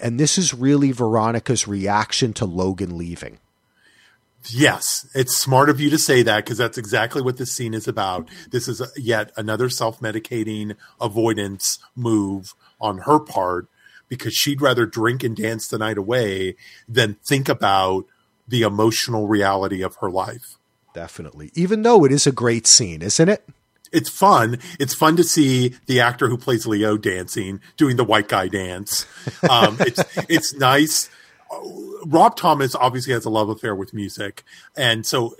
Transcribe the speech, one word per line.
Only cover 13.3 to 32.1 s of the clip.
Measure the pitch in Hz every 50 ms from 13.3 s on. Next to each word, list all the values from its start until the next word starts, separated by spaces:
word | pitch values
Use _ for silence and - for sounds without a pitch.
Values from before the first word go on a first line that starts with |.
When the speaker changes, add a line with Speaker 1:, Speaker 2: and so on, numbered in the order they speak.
| - 98 92 90 90 90 - - _ _ _ _ - - _
Speaker 2:
because | - 123 127 - 113 -
she'd | - - 143 143 135
rather | 147 131 123 120 117
drink | - - 113 110 120 123 131 135
and | 117 110
dance | 107 107 110 117 110 -
the | - 123
night | 107 110 110 107
away | 101 95 104 123 123 113 101 95 95 95 92 90 _ - - - - _
than | - 117 123 117 104 101 - -
think | - 147 135 135 -
about | 131 - 113 98 98 95 95 95 95 95 - _ _ _ _ _ _ _ _
the | 117 123 120
emotional | 113 104 101 104 110 113 110 - - 123 113 110 104
reality | 101 110 101 98 98 98 95 98 92 98 92 92
of | 90 -
her | - 104 95
life. | 90 95 95 110 - - - - - _ _ _ _ _ _ _ -
Speaker 1:
Definitely. | 82 82 82 - - 80 76 - 73 76 71 -
Even | 165 175 180 220 214 214
though | 233 240 196 151
it | 131
is | 139 143 -
a | 147
great | 127 117 120 120 117 117 -
scene, | - - - 120 87 80 78
isn't | 87 107 - - 160 190
it? | 214 - _ - - _ _ _ _ _ - -
Speaker 2:
It's | - 165 - -
fun. | - - 190 202 185 127 110 113 120 127 - - - -
It's | - 127 -
fun | - 156 156 165
to | 175 170
see | - - 165 143 131 127 123 123 123 123 - _
the | - 127 123
actor | 120 120 123 - 143 110
who | 123
plays | 120 - 135 123 110 -
Leo | 117 107 101 107 107 107
dancing, | 104 104 107 92 90 90 - - 117 95 95 98 95 - - _
doing | - 156 135 123
the | 120 120
white | 101 110 107 104 -
guy | 120 98 92
dance. | 90 101 98 92 90 90 90 101 - - - - - - - - 117 - - -
Um, | 151 123 117 113 107 110
Speaker 1:
<laughs> | 127
Speaker 2:
it's, | 185 120 - 196 - - - 175 - -
it's | 165 156 - - 139
nice. | 139 135 127 135 143 156 156 - - - - - - _ _ _ _ _ - - - - - - - - - - - -
Rob | 151